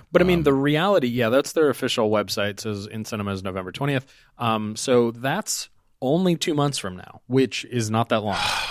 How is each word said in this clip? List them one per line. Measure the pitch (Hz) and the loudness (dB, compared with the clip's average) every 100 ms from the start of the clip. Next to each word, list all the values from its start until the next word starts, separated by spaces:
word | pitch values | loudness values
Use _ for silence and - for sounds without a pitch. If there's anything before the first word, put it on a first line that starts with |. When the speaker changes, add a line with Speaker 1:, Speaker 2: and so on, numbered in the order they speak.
| - | 0
Speaker 1:
But | 175 | 2
I | 180 | 4
mean, | 170 | 4
Speaker 2:
Um, | |
Speaker 1:
the | 143 | 4
reality, | 135 139 151 185 196 127 | 4 2 2 2 2 2
yeah, | 120 113 | 2 2
that's | 127 147 | 4 2
their | - 151 | 2 2
official | 123 123 - 107 | 2 -2 0 2
website, | 107 95 - 101 101 | 2 0 -2 -4 -4
says | 113 101 104 | -6 -8 -8
in | 110 107 | -10 -8
cinemas | 110 101 95 | -6 -4 -4
November | 95 92 92 | -6 -8 -8
twentieth. | - 143 139 - _ _ - | -4 -2 -2 -4 _ _ -6
Um, | 117 110 107 110 | -2 -2 -2 -4
so | - 123 117 | 2 4 4
that's | 117 131 175 - - - _ _ - | 0 -4 -4 -4 -8 -8 _ _ -6
only | 123 165 185 165 | 0 2 2 2
two | - | 0
months | 147 143 135 | 0 0 -2
from | 98 90 | -8 -10
now, | - - - | -16 -18 -2
which | 127 127 - | 2 2 0
is | 131 120 110 | -6 -4 0
not | 110 117 | 0 2
that | 113 | 0
long. | 104 95 | 0 -2
Speaker 2:
<sighs> | - - - | -2 -4 -6